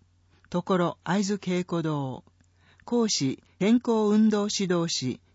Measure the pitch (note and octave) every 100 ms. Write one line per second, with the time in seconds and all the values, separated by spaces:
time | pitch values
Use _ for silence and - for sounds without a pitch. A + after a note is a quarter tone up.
0 | _ _ _ _ _ F3 - F#3 E3+ -
1 | - F#3+ F#3+ G#3 F3+ F3+ F3+ E3+ D#3+ D3+
2 | C3+ B2 - _ _ _ _ _ - A#3+
3 | A3 - C3+ - _ _ G3 A#3+ A#3+ A3+
4 | G#3 G#3+ A3 G#3 G#3 - F#3+ F3 E3+ -
5 | B2+ - _